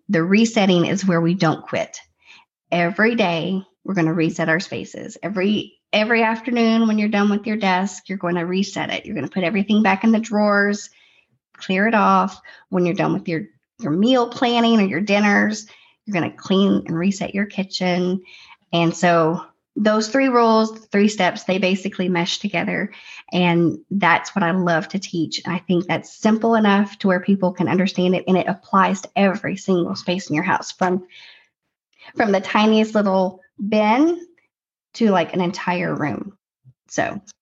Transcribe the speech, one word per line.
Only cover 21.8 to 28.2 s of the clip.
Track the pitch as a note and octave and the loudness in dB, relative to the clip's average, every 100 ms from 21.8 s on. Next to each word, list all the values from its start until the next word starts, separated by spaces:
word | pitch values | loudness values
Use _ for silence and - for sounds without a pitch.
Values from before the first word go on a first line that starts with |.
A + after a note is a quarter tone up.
| G3+ - F#3 | -4 -4 -2
mesh | F3 F3 - | 0 -2 -4
together. | G#3 E3+ F#3+ F3 G3+ - - - - | -4 -4 -4 -4 -6 -10 -20 -20 -4
And | F3 F3 E3+ E3+ - - | 0 2 4 2 -2 -6
that's | G3 F3 E3 - | 0 2 2 0
what | - | -2
I | E3+ | 0
love | F#3+ F3 E3 - | 0 0 0 -2
to | G3 | -8
teach. | - E3+ D#3 - | -6 -6 -4 -6
And | - | -6
I | F3+ | -6
think | - F3 F#3+ | 0 -2 0
that's | E3 - | -4 -6
simple | - G#3+ A3 A3+ A3+ | -2 0 2 2 2
enough | G#3 G3 G3+ - | 4 4 0 -2
to | G3 | 0
where | F3+ | 0
people | F3+ G3 F3+ | 2 0 0
can | F3+ E3+ | -2 -2
understand | F3 F#3 - F3+ | 0 0 0 0
it. | F3+ | 0